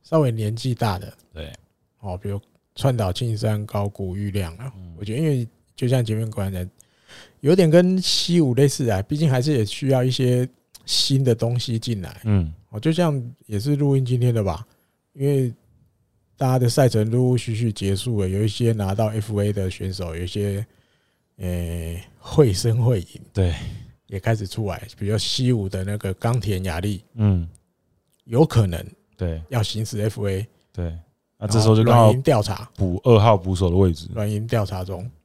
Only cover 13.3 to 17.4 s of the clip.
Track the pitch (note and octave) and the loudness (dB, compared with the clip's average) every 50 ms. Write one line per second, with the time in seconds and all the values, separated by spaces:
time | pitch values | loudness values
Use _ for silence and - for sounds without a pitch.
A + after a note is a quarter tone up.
13.3 | - _ - - G#2+ G2+ A2 C#3 D3 C#3 D3 C#3 C3+ C3+ C3 A#2+ B2+ A#2+ B2 B2 | -14 _ -12 -6 -6 -4 0 0 0 2 2 2 2 2 2 0 0 2 2 2
14.3 | A#2 A2+ G2+ F#2 D#2+ - - _ _ _ _ _ _ _ _ _ _ C#3 C3+ C#3+ | 2 2 0 -2 -2 -4 -10 _ _ _ _ _ _ _ _ _ _ -4 0 0
15.3 | C#3+ C3+ C3 A#2+ - _ _ _ _ _ _ _ _ _ _ _ _ _ _ _ | 2 2 0 -2 -4 _ _ _ _ _ _ _ _ _ _ _ _ _ _ _
16.3 | _ _ C#3 B2+ B2+ B2 B2 A#2+ A#2 - C3+ B2 A2+ A2 G#2+ A2+ A#2 B2 B2+ B2+ | _ _ 0 2 2 4 2 2 4 4 2 4 4 2 0 2 2 2 2 2
17.3 | B2+ A#2+ | 2 0